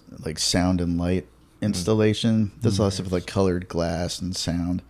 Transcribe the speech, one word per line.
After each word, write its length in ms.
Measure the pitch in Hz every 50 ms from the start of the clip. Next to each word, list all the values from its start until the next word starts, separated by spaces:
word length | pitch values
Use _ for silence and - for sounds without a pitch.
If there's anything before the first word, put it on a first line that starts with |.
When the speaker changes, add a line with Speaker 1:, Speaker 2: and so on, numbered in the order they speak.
| - - - - -
Speaker 1:
like, 140 | 82 78 -
sound 420 | - - - 90 85 90 92 87
and 160 | 87 85 87 85
light 280 | 87 90 92 90 -
Speaker 2:
Mm-hmm. 400 | - _ _ _ _ _ - -
Speaker 1:
installation. 840 | 107 98 92 87 107 110 107 107 107 104 - - 117 110 110 107 101 - - -
Does 140 | 110 98
Speaker 3:
Mm. 40 | 95
Speaker 1:
lots 180 | 104 98 95 -
of, 120 | 92 90 92
like, 140 | 90 87
colored 420 | - - 98 98 92 90 90 92 -
glass 500 | - 85 85 85 85 82 87 87 - -
and 160 | - 87 87
sound. 460 | - - - 82 87 85 87 90 - - -